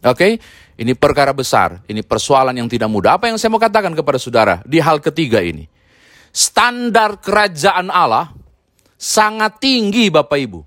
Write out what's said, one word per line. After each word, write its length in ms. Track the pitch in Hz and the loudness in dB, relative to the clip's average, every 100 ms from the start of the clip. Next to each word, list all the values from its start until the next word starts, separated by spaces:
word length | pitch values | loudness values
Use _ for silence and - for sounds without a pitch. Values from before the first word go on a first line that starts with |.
| 123 | 0
Oke? 320 | 127 185 226 - - - _ | 2 2 0 -6 -20 -20 _
Ini 160 | 113 127 | -4 0
perkara 320 | 143 139 139 | 0 2 0
besar, 480 | 139 127 120 90 87 - | 0 0 0 0 -2 -10
ini 160 | 107 | -10
persoalan 560 | 104 113 - 139 131 127 | -4 -4 0 2 2 -2
yang 80 | 117 | -4
tidak 240 | 120 110 | -4 -2
mudah. 320 | 107 95 175 | 0 2 2
Apa 80 | 233 | 0
yang 80 | 226 | -2
saya 160 | 226 | -2
mau 80 | 220 | 0
katakan 320 | 226 214 196 | 2 0 -2
kepada 240 | 160 147 131 | -4 -2 -4
saudara 480 | - 120 107 90 107 | 0 2 2 0 0
di 160 | 156 | 0
hal 160 | 156 151 | 2 0
ketiga 400 | 151 147 160 110 | -2 -4 0 0
ini? 320 | 87 76 76 _ _ _ _ _ _ | -2 -8 -16 _ _ _ _ _ _
Standar 880 | - - - 247 240 240 220 214 202 | -6 -2 0 0 0 0 2 0 -2
kerajaan 720 | - 208 208 160 175 180 185 | -2 0 0 0 0 0 -2
Allah 400 | 180 156 113 165 - - _ _ _ _ _ | 0 2 2 -2 -12 -20 _ _ _ _ _
sangat 640 | - - 214 220 214 - | -4 0 0 0 -4 -2
tinggi, 480 | 269 262 208 208 220 | -2 0 0 2 2
Bapak 300 | 156 143 147 | 2 0 -2
Ibu. 180 | 131 87 | -4 -10